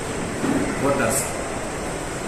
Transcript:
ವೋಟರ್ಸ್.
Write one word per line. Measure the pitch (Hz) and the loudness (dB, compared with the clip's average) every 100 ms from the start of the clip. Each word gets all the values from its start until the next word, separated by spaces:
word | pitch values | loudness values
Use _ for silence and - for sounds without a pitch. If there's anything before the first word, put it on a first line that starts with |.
| - - - - - - - - | -4 -2 -2 0 2 2 2 2
ವೋಟರ್ಸ್. | 135 135 110 - - - - - - - - - - - | 4 4 4 2 0 -2 -4 -4 -4 -4 -4 -4 -4 -4